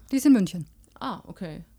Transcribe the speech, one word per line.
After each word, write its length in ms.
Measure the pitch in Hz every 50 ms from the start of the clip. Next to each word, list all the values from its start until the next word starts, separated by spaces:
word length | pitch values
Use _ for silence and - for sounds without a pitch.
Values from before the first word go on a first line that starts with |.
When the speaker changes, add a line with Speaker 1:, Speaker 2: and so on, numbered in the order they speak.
| - -
Speaker 1:
Die 60 | 269
ist 80 | 269 -
in 80 | 294
München. 320 | 262 220 185 - - 175 151 - _ - - _ _ -
Speaker 2:
Ah, 240 | - - 185 160 -
okay. 380 | - - - 190 160 156 - - - _